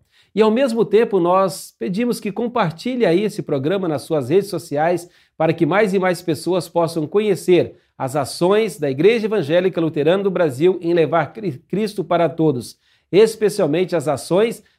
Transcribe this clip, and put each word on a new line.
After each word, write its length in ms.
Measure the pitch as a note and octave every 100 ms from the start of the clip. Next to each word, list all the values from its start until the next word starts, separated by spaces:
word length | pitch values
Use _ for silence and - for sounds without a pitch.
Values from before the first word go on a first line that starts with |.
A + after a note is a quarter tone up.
| _ _ _
E, 80 | F#3+
ao 80 | G#3+
mesmo 340 | A3 C#4 A3+
tempo, 360 | G3+ G#3 A3+ G3
nós 560 | E3+ F#3 G3 - - _
pedimos 420 | A3+ F#3 B3 A#3
que 120 | G#3
compartilhe 720 | G3 A#3+ A#3+ F3 - A#3+ B3+ G3
aí 160 | E3+
esse 220 | G#3 -
programa 440 | - C#3+ C#3+ G3 F3+
nas 140 | C#3+
suas 280 | - D#3 B2
redes 200 | F#3 G3
sociais 580 | E3+ - C#3+ D#3+ F3 - _ _ -
para 160 | D#3+
que 140 | D#3+ D#3
mais 260 | F#3+ A3
e 60 | F#3+
mais 240 | F3+ E3+
pessoas 440 | - D#3 E3+ F3+ D#3+
possam 380 | E3+ D#3+ E3 D3+
conhecer 680 | G3+ G#3+ F3 - E3+ A#2 - _ -
as 200 | C3 D3
ações 640 | B2+ - F3 G#3 A3 -
da 100 | C#3+
Igreja 380 | C3 F#3 A#3 G#3
Evangélica 520 | G#3+ C#3 F3 F#3 F3
Luterana 440 | D#3+ D3+ D3 G3
do 80 | G3
Brasil 480 | F#3 E3 B2 F3+ F3+
em 120 | E3+ E3+
levar 360 | D3+ E3 D3
Cri-, 300 | - G3+ C3 _
Cristo 360 | F#3 G#3+ G#3
para 240 | D#3+ F3 E3
todos, 520 | E3 D#3+ B2+ G#2+ - _ _ _
especialmente 840 | F3 A3 G#3+ G#3 G3+ D3+ D#3+ F#3 E3+
as 120 | D3
ações 560 | C3+ - F3 A#3 - _